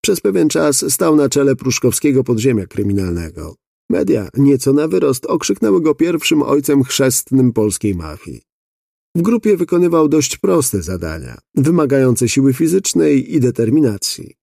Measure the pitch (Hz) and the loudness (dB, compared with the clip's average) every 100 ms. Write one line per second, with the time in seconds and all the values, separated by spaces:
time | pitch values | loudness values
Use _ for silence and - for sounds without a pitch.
0 | - 190 208 190 156 160 156 143 - 131 | -2 -2 -2 0 0 0 0 -2 -4 -2
1 | 175 151 139 143 139 131 131 123 123 - | 0 2 2 2 0 0 -2 -2 -2 0
2 | 147 131 127 117 123 113 90 - 101 98 | 0 0 0 0 0 0 -4 -6 -2 -2
3 | 92 85 82 78 80 - _ _ _ - | -2 -4 -8 -12 -16 -16 _ _ _ -2
4 | 190 135 98 - 139 135 139 139 156 180 | 0 0 -2 2 2 4 2 0 2 0
5 | 156 131 - 165 - 196 220 190 160 147 | 0 -2 -2 -4 -2 -2 2 2 2 0
6 | 170 165 - 156 127 143 139 143 131 - | 0 0 0 0 2 0 2 0 0 0
7 | 135 127 - 135 127 113 107 98 107 92 | 0 0 0 2 2 2 -2 0 -4 -4
8 | 80 76 - 58 _ _ _ _ _ _ | -8 -14 -16 -18 _ _ _ _ _ _
9 | _ 175 175 233 214 190 175 175 175 165 | _ -2 0 0 0 0 0 0 2 2
10 | 156 156 135 - 196 175 139 101 80 92 | 2 2 0 -4 0 0 0 -4 -6 -8
11 | 82 80 62 58 _ - 135 175 147 139 | -8 -10 -14 -18 _ -2 0 2 2 2
12 | 131 117 120 - 135 131 160 185 190 170 | 2 2 0 2 2 2 0 0 0 0
13 | 156 143 127 160 123 117 113 143 139 101 | 2 2 0 0 0 0 0 2 0 -2
14 | - - 85 _ | -8 -10 -14 _